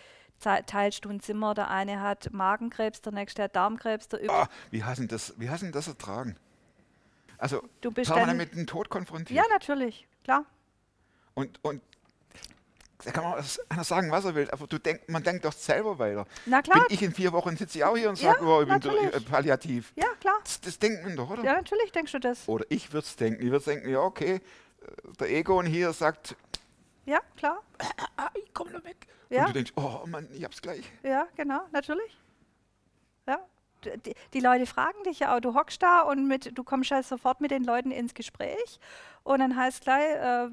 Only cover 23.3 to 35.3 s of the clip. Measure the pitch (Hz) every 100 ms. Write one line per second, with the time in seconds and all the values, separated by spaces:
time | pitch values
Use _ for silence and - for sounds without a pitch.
23.3 | 110 120 139 143 143 131 131 180 - -
24.3 | 185 - - - _ - - - - -
25.3 | 151 170 185 175 165 175 156 156 160 -
26.3 | - _ - _ _ _ _ - 294 -
27.3 | - 302 359 - - - - - - 294
28.3 | 415 415 - 349 349 339 - - _ -
29.3 | 254 349 269 240 - 139 - 170 165 156
30.3 | 135 165 - - 151 - - 269 269 339
31.3 | - 294 277 - 285 285 330 453 - _
32.3 | _ _ _ _ _ _ _ _ _ -
33.3 | 294 370 _ _ _ - - - - -
34.3 | 269 254 247 247 - 294 403 370 302 294